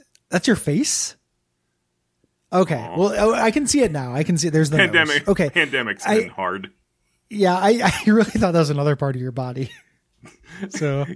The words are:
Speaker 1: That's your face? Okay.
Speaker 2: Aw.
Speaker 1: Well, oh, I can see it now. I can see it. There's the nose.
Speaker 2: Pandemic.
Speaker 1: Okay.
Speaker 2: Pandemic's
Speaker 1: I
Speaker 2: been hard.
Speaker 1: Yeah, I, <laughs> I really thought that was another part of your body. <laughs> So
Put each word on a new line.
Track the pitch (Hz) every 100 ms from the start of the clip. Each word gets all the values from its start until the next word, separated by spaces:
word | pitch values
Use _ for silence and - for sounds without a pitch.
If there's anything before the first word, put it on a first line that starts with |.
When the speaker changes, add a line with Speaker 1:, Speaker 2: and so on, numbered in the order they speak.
| _ _ _
Speaker 1:
That's | 180 -
your | 214
face? | - 151 294 - - - _ _ _ _ _ _ _ _ _ _ _ _ _
Okay. | 180 185 139
Speaker 2:
Aw. | 104 165
Speaker 1:
Well, | 202 214
oh, | 214
I | 226 226
can | 302 277
see | 285
it | 233
now. | 147 127
I | 127
can | 160 170
see | 165
it. |
There's | 156 156
the | 165
nose. | 185
Speaker 2:
Pandemic. | 165 156 143 165
Speaker 1:
Okay. | 190 151
Speaker 2:
Pandemic's | 175 147 131 113 101
Speaker 1:
I | - 214
Speaker 2:
been | 202
hard. | - 92 95 95 _ _ _ _ _ _
Speaker 1:
Yeah, | 208 190 180
I, | 196 233
<laughs> | 185 - -
I |
really | 214 208
thought | - 196
that | 170
was | 147
another | 147 143 143
part | 139 127
of |
your | 127
body. | 123 127 127 135 -
<laughs> | _ _ _ _ - - - 175 190
So | 190 151 139 143